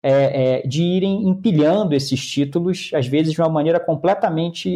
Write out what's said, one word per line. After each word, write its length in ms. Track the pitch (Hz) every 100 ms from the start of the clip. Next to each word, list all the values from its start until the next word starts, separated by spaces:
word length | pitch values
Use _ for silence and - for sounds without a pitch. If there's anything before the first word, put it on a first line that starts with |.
é, 560 | 139 139 135 139 131 127
é, 60 | 131
de 160 | 143
irem 460 | 175 185 196 196 190
empilhando 680 | 190 220 156 147 196 202
esses 320 | 143 139 135 -
títulos, 640 | - 143 170 175 185 -
às 120 | 156 123
vezes 280 | 147 160
de 60 | 160
uma 80 | 160
maneira 300 | 156 156 170
completamente 880 | 170 151 175 196 208 160 170 170 185